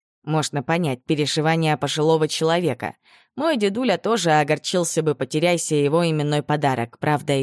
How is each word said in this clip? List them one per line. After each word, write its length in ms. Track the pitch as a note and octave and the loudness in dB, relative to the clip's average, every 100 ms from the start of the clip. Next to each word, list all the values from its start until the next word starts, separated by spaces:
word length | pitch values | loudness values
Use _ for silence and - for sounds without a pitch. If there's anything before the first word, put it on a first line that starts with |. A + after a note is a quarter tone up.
| _ _ - | _ _ -4
Можно 340 | D#3 C#3+ D3 | -2 -2 -4
понять 420 | C3+ E3+ D#3+ B2 - | -2 -2 -2 -4 -2
переживания 720 | D3+ C#3+ - D3+ E3 D#3+ D3 | -2 -2 0 0 2 0 0
пожилого 500 | C#3+ - D3+ D#3+ D#3 | -2 0 2 2 0
человека. 680 | - D#3+ E3+ E3+ A#2 F#2+ - _ _ _ - | 0 0 0 0 -4 -8 -12 _ _ _ -4
Мой 180 | D#4+ C#4 | -2 0
дедуля 420 | G3+ G3+ B3+ F3+ | 0 0 0 0
тоже 340 | G3+ A3+ E3+ | 0 0 2
огорчился 720 | D3+ D3 D3+ - F#3 E3 - | 2 2 -2 -2 -2 0 0
бы, 100 | D#3 | 0
потеряйся 640 | C#3+ C3 D#3 E3+ F3 - D3+ | -2 -2 0 2 0 0 0
его 280 | C#3+ D#3+ E3+ | 2 2 2
именной 320 | D#3 D3 D3 | 0 0 -2
подарок. 560 | - D3+ C#3 B2 A#2 - | -2 0 0 -2 -4 -4
Правда, 380 | D3 D3 D3 C#3 | -2 0 0 -2